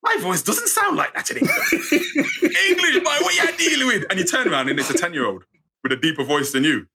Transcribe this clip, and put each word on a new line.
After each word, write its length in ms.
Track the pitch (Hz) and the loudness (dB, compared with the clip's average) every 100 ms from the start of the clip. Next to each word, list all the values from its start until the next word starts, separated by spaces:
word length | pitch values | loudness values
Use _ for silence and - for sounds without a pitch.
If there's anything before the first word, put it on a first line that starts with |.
my 140 | - 440 | 0 0
voice 240 | 180 165 | 0 -2
doesn't 260 | - - - | -2 -2 0
sound 300 | - 403 - | 0 0 0
like 160 | - | -2
that 160 | - - | -4 -6
in 60 | - | -2
English. 560 | - 1077 - - - | 0 0 0 -2 0
<laughs> 760 | - - 294 - - 339 - 381 | 0 0 -2 -2 0 0 2 2
Englishman, 340 | 359 349 302 | 2 2 2
what 320 | 349 294 - | 0 0 0
you 220 | 349 330 330 | 2 0 0
dealing 300 | 330 302 262 | 0 2 2
with? 180 | 214 - | 0 -2
And 100 | 190 | -2
you 60 | |
turn 220 | 175 262 240 | 0 0 0
around 220 | 147 131 | 0 0
and 100 | 135 | 0
it's 100 | 131 | 0
a 80 | 170 | 0
ten-year-old 460 | 175 160 117 92 _ _ _ _ | -2 -2 -4 -4 _ _ _ _
with 80 | 131 | -4
a 40 | |
deeper 280 | 127 160 151 | 0 0 0
voice 280 | 127 147 139 | 0 0 0
than 120 | 135 | 2
you. 240 | 147 123 92 | 2 0 -4